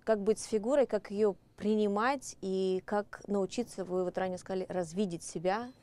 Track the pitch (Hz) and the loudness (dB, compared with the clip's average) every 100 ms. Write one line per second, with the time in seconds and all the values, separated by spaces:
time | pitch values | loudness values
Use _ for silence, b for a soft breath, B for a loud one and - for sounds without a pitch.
0 | - 220 196 220 - 220 208 294 240 208 | 0 2 4 2 0 0 4 4 4 2
1 | - 202 214 180 - - 202 214 208 202 | -2 2 2 2 -8 -4 0 2 4 2
2 | 233 277 - - 196 190 190 185 - 208 | 2 0 -4 -10 -4 0 0 0 0 -2
3 | 196 - - 202 190 - 233 - 185 185 | -2 -10 -4 -2 0 -2 -6 -6 -4 0
4 | 180 180 185 180 - 190 185 180 170 170 | 0 0 -2 -4 -4 -4 -2 -2 -2 -2
5 | 208 170 - - 175 202 247 - | -2 -2 -8 -4 -2 -2 -4 -12